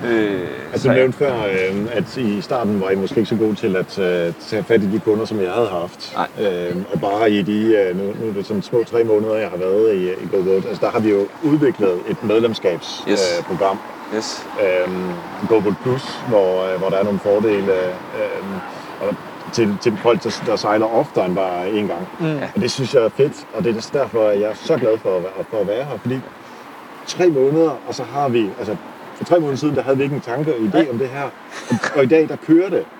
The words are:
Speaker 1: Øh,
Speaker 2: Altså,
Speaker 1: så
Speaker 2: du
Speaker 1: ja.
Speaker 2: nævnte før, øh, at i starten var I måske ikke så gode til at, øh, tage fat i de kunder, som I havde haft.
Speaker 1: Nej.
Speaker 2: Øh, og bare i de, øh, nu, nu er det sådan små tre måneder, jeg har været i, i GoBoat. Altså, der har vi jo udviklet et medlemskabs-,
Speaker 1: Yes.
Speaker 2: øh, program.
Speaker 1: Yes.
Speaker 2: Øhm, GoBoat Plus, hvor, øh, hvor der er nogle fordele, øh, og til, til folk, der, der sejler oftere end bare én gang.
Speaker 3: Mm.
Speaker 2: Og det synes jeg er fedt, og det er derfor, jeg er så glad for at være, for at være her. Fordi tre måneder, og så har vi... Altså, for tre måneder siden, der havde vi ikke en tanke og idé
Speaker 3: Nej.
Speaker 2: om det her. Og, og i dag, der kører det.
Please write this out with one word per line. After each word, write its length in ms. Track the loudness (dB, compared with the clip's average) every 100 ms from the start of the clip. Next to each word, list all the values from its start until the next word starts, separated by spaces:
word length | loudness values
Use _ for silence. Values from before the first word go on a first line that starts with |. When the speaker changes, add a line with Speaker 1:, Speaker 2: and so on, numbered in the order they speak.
| 2
Speaker 1:
Øh, 340 | 2 2 -2 -4 -8 -6
Speaker 2:
Altså, 100 | -2
Speaker 1:
så 60 | 2
Speaker 2:
du 60 |
Speaker 1:
ja. 60 | 4
Speaker 2:
nævnte 180 | 4 2
før, 160 | 0
øh, 520 | 0 -2 0 0 -2 -2
at 240 | -2 -4 -2
i 240 | -2 -2
starten 400 | -2 -2 0 0
var 100 | 0
I 40 | 0
måske 200 | 0 0
ikke 100 | 0
så 80 | 2
gode 180 | 0
til 220 | 0 0 0
at, 220 | -2 -2
øh, 340 | 0 2 0 -4 -6
tage 140 | -4
fat 160 | 2 2
i 100 | 2
de 80 | 0
kunder, 240 | 2 0
som 160 | 0 -2
I 40 |
havde 240 | 0 0 0
haft. 480 | -2 -6 -10 -8 -6
Speaker 1:
Nej. 300 | -6 -2 -2
Speaker 2:
Øh, 280 | -2 -2 -4 -4
og 80 | -4
bare 300 | -2 2 2
i 120 | 2
de, 340 | 2 0 4 4
øh, 200 | 4 0
nu, 40 | -4 -4
nu 80 | -6
er 40 |
det 140 | -6 -4
sådan 160 | -4
små 220 | 0 0
tre 200 | 2 0
måneder, 300 | 4 4 2 0
jeg 120 | -2
har 80 | -2
været 380 | 0 4 4
i, 160 | 2 0
i 160 | -4 -2
GoBoat. 320 | 0 2 2 0
Altså, 100 | -2
der 100 | 0
har 80 | 2
vi 100 | 2
jo 160 | 2 0 -2
udviklet 580 | 2 4 4 2 0 0 -4
et 80 | -4
medlemskabs-, 880 | 2 2 2 0 -2 -2 -8 -8 0
Speaker 1:
Yes. 280 | 2 2 0
Speaker 2:
øh, 60 |
program. 340 | -2 0 0 0 -8 -14 -6 -6
Speaker 1:
Yes. 300 | -6 -10 -10 0
Speaker 2:
Øhm, 480 | 2 2 0 -2 -6 -8 -10 -8 2
GoBoat 260 | 2 2 0
Plus, 200 | -2 -2 -4 -10 0
hvor, 360 | 2 4 2 0
øh, 60 | -2
hvor 100 | 0
der 80 | 0
er 80 |
nogle 140 | 0 0
fordele, 540 | 2 2 4 2 2
øh, 680 | 0 0 -6 -10 -6 -4 -4 -8 -8 -10 -12 -14 -6
og 140 | -4 -4 -10 -14 -6
til, 240 | 0 0 2
til 140 | 0 2
folk, 220 | 2 2
der, 180 | 0 -4 -2
der 100 | 0
sejler 300 | 2 2 2
oftere 400 | 2 0 0 0
end 80 | 0
bare 280 | -2 -2 -2
én 180 | -2 -2
gang. 220 | -4 -8 -4
Speaker 3:
Mm. 160 | -4 -2 -4
Speaker 2:
Og 60 | -2
det 100 | -2
synes 240 | -2 2
jeg 80 | 4
er 40 | 2
fedt, 240 | 2 0 0 -10
og 100 | -2
det 120 | -2 -2
er 220 | -2 -2
derfor, 320 | 0 2 2
jeg 200 | 2 0
er 40 |
så 220 | -4 -2 2
glad 220 | 2 0
for 140 | 0 -2
at 60 |
være, 220 | -4 -8 -6
for 60 | -4
at 60 | -2
være 180 | -2
her. 140 | -4 -6
Fordi 180 | -4 -4 -8 -18 -20 -20 -20 -20 -20 -18 -12
tre 200 | 2 2
måneder, 420 | 4 4 4 2 0 -8
og 60 |
så 80 | -8 -6
har 160 | -2 2
vi... 200 | 2 0 -2
Altså, 180 | -6 -6 -10 -18 -18 -10
for 80 |
tre 140 | 2 2
måneder 160 | 4 0
siden, 180 | 0
der 80 | 0
havde 140 | 2 2
vi 60 |
ikke 120 | 2
en 60 | -2
tanke 300 | -4 -2 0
og 40 | 0
idé 180 | 2 4
Speaker 3:
Nej. 100 | 2
Speaker 2:
om 60 | 0
det 100 | -2
her. 140 | -4 -8 -10 -16 -16 -4
Og, 60 | -2 0 2
og 60 |
i 40 | 6
dag, 220 | 6 4
der 80 | -2 4
kører 240 | 4 4
det. 140 | -2 -4 -12